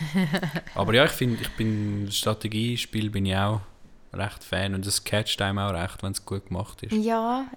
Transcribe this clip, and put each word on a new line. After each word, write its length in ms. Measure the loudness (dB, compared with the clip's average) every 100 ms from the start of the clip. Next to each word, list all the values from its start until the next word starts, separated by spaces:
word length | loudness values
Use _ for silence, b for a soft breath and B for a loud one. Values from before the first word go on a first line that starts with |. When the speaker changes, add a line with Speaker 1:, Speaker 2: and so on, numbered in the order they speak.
| 0 2
Speaker 1:
<laughs> 580 | 2 2 0 -4 -4
Speaker 2:
aber 200 | 0 4 6
ja, 100 | 6
ich 60 |
find, 280 | 4 0 0
ich 100 | -4
bin, 560 | -2 0 2 0 -2 -2
Strategiespiel 1000 | 0 0 0 -2 -2 0 -2 -2 -2 -2
bin 160 | 0 2
ich 80 | 2
auch 260 | 2 0 -4 -16 -20 -20 -12
recht 300 | -6 -4 -6
Fan 300 | -4 -2 0
und 120 | -2 0
es 160 | -2
catcht 360 | 0 0 0 0
einem 160 | 2 2
auch 140 | 0
recht, 280 | 0 -2 -4
wenn's 240 | -6 -6 -6
gut 220 | -6 -4
gemacht 340 | -6 -6 -10
ist. 120 | -2
Speaker 1:
Ja, 520 | 0 2 2 2 0 -4